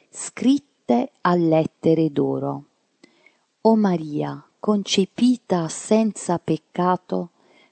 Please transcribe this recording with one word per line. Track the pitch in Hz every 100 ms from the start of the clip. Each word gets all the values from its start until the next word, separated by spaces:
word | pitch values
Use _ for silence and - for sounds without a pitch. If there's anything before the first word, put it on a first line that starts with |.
| _
scritte | - - - 254 285 - _ - 240 - _
a | 180
lettere | 180 165 160 160 - 165 160 156
d'oro: | 143 135 135 139 139 147 _ _ _ _ _ _ _ _ _
"O | 220 220
Maria, | 202 170 156 147 147 143 - _
concepita | - 208 - - 190 - 247 240 - 180 160
senza | - - 220 220 - - 170
peccato, | - 160 _ - 180 180 - 185 175 _ _ _ _